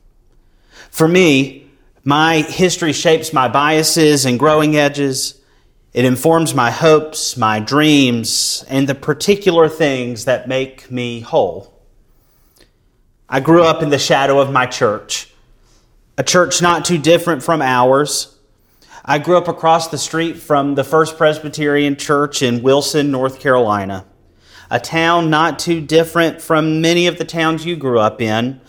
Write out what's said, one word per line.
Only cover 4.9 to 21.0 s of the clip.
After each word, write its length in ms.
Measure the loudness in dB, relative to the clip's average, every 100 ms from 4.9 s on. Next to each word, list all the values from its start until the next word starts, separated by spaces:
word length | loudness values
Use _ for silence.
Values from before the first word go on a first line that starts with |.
| 0 -4 -4 -8 -12 _ _ _ _ _
It 140 | 0 0
informs 480 | 2 2 2 2
my 160 | 0 0
hopes, 680 | 2 4 4 2 -8 -8 -2
my 240 | -2 -2
dreams, 1040 | -2 0 4 4 2 0 -4 -4 -4 -8 -6
and 180 | -2 -2
the 80 | -4
particular 720 | -6 -2 0 0 2 4 2
things 580 | 2 -2 -2 -6 -6 -4
that 220 | -4 -2
make 440 | -6 -6 -10 -12
me 300 | -8 -8 -10
whole. 600 | -4 0 0 -4 -16 _ _ _ _ _ _ _ _ _ _ _ _ _ _ _ -4
I 120 | -2
grew 240 | 4 4
up 180 | 4 2
in 80 | -2
the 80 | -2
shadow 420 | 0 0 2 2
of 120 | 2
my 160 | 0 -2
church, 680 | 0 0 0 -6 -12 -12 _ _ _ _ _ _ _ _ -6
a 80 |
church 380 | 0 2 2 0
not 240 | 0 0 0
too 140 | 0
different 420 | 2 2 2 -4
from 220 | -2 -2
ours. 760 | 0 2 4 2 0 -4 -8 _ _ _ _ _ _ -12
I 140 | -4 -2
grew 180 | 2 2
up 120 | 0
across 400 | -2 2 2 0
the 100 | -8
street 400 | -6 -4 -4 -6
from 380 | -2 0 0 -2
the 80 |
First 340 | 0 0